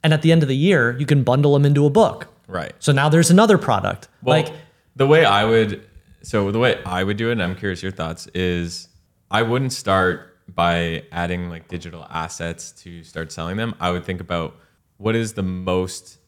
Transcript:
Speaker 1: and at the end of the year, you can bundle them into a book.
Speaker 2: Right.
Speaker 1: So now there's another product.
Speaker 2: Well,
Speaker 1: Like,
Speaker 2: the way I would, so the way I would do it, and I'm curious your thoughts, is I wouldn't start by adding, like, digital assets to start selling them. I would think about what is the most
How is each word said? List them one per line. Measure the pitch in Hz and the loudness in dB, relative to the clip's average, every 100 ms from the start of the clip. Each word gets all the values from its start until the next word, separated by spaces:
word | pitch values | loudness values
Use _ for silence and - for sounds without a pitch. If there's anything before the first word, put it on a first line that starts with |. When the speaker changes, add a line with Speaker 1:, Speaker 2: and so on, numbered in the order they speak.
Speaker 1:
and | 160 | 2
at | 151 | 2
the | 160 | 4
end | 165 | 4
of | 143 | 2
the | 135 | 2
year, | 175 170 117 120 | 2 4 2 -2
you | 143 | 0
can | 143 | 2
bundle | 120 131 147 | 4 2 4
them | 143 | 4
into | 143 143 147 | 4 4 4
a | |
book. | 143 180 107 - _ - | 4 2 0 -16 _ -12
Speaker 2:
Right. | 92 76 - | -10 -10 -6
Speaker 1:
So | - | 0
now | 139 151 | 2 4
there's | 165 165 | 4 6
another | 180 220 196 | 6 6 4
product. | - 104 98 - - _ | 2 -2 -2 -6 -12 _
Speaker 2:
Well, | 123 127 | 0 0
Speaker 1:
Like, | - - - _ _ - | 0 -10 -20 _ _ -2
Speaker 2:
the | 139 | 4
way | 156 | 6
I | 135 101 | 6 4
would, | 110 113 107 98 - - _ _ | 4 2 2 -4 -14 -20 _ _
so | - 107 98 | -4 -2 0
the | 110 | 0
way | 123 - | 0 0
I | 90 90 | -4 -4
would | 98 104 | -4 -2
do | 117 | -2
it, | |
and | 117 | -2
I'm | 90 | -4
curious | 92 101 90 | -4 -6 -6
your | 95 | -8
thoughts, | 95 80 82 - | -8 -8 -10 -10
is | 92 90 87 85 - - _ _ _ _ | -4 -2 -2 -6 -10 -18 _ _ _ _
I | 104 | -2
wouldn't | 113 123 131 | 0 -2 -4
start | - - 95 92 80 - _ - | -6 -2 0 0 -2 -12 _ -12
by | 87 85 85 85 82 - | -2 0 0 -2 -6 -8
adding, | 87 87 90 87 | -6 -4 -6 -8
like, | 85 - | -14 -14
digital | 87 82 82 76 | -14 -14 -18 -12
assets | 82 82 - 85 82 - - | -10 -10 -8 -10 -10 -16 -20
to | 87 85 | -20 -20
start | 80 80 78 | -16 -12 -12
selling | - 82 98 | -10 -8 -6
them. | 117 104 | -8 -6
I | 90 | -4
would | 90 | -4
think | 90 90 | -6 -10
about | 80 87 80 - _ _ _ _ | -6 -6 -6 -12 _ _ _ _
what | 101 | -4
is | 113 113 | -2 -4
the | 110 | -6
most | 92 92 92 92 92 - - _ | -6 -6 -2 -2 -4 -10 -18 _